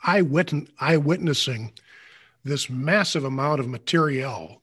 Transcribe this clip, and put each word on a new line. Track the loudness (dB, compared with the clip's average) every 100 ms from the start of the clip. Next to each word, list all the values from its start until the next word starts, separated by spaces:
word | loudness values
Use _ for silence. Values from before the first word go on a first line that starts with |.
| 0
eyewit-, | 2 4 2 0 -2 -6 -4
eyewitnessing | 2 2 2 0 0 0 -2 -4 -10 -16 -20 -20 -20 -20 _ _
this | -6 -6 -4
massive | -4 2 2 2 -2
amount | -2 0 0 0
of | -2
material | -6 0 2 2 0 -4 -8 -12 -14